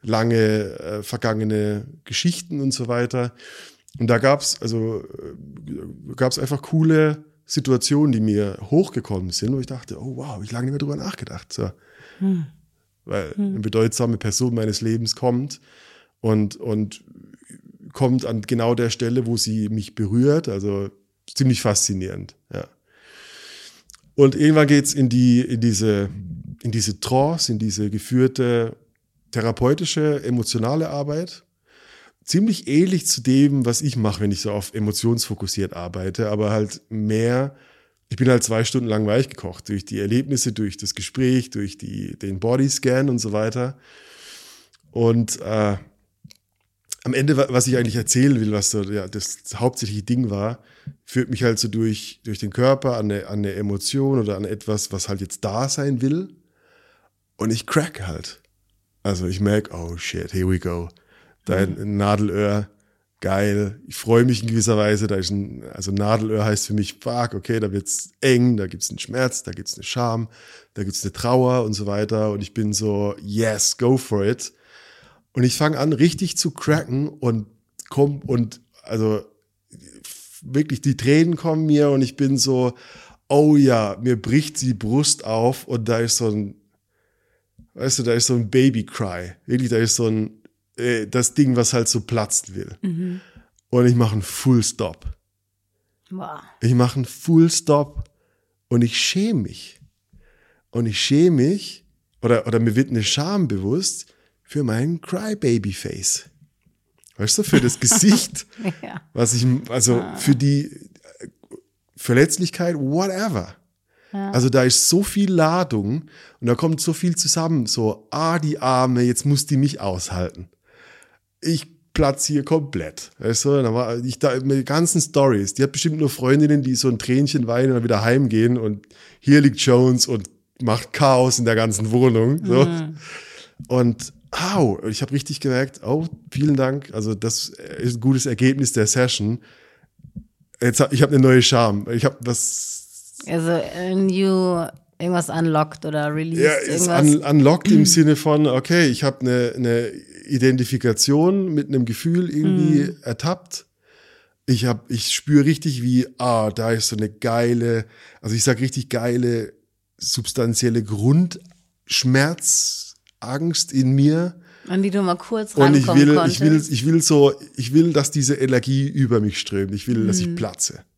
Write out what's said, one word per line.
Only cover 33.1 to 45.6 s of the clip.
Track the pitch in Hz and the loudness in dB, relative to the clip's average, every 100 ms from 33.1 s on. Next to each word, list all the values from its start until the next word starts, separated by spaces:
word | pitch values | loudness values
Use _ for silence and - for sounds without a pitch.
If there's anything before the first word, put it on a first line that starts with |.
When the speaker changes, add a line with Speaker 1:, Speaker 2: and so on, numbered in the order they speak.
| - | -2
Speaker 1:
dem, | 123 131 143 139 120 | 2 4 4 4 0
was | 120 | 0
ich | 147 127 | -2 0
mache, | 107 92 | -2 0
wenn | 104 | -2
ich | 95 | -2
so | 107 | -4
auf | 104 95 | -6 -6
emotionsfokussiert | 110 107 104 117 117 - 104 98 - 98 | -4 -4 0 0 -2 -4 -6 -6 -4 -6
arbeite, | 85 87 92 92 90 107 | -6 -10 -6 -8 -4 -4
aber | 104 107 | -2 0
halt | 110 104 - _ | 0 -2 -6 _
mehr, | 110 107 107 117 123 139 139 _ _ _ _ _ | -6 -2 0 0 0 -2 -8 _ _ _ _ _
ich | - | 0
bin | 123 | 4
halt | 123 | 4
zwei | - 113 | 2 -2
Stunden | 113 131 120 | 0 -2 -2
lang | 107 104 | 0 2
weich | 110 139 | 0 -2
gekocht | - 95 90 - | -6 -14 -14 -8
durch | 101 - | -8 -6
die | 104 | -6
Erlebnisse, | 101 113 147 131 - | -2 -2 0 -2 -4
durch | 107 104 - | -4 -6 -6
das | 101 | -10
Gespräch, | - 92 - 127 127 123 | -8 -8 -2 2 2 -2
durch | 107 101 - | -8 -8 -10
die, | - 104 98 - | -12 -10 -10 -8
den | 98 95 | -8 -4
Bodyscan | 113 127 135 - 127 127 139 | -2 0 0 0 0 0 0
und | 120 | -2
so | 107 | -2
weiter. | 107 110 120 123 135 _ - - - - - - - _ _ _ | -2 -2 -4 -6 -8 _ -20 -20 -20 -20 -20 -20 -20 _ _ _
Und, | 123 117 117 110 - | 0 2 2 0 -6
äh, | - 110 | -4 -2